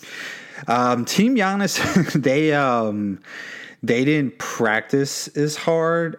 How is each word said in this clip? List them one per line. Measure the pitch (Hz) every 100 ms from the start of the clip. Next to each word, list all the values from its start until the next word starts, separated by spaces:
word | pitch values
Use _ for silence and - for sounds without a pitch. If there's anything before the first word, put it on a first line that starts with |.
| - - - - - - -
Um, | 120 123 123
Team | 117 - 226
Giannis, | 254 190 202 196 - - 190 -
<laughs> | 151
they, | 131 139 156
um, | 147 135 120 110 104 101 95 - - - - - -
they | 113 120
didn't | 139 156 127 -
practice | - - 113 110 - 139 139 - -
as | 147 151 151
hard | - 165 160 170 165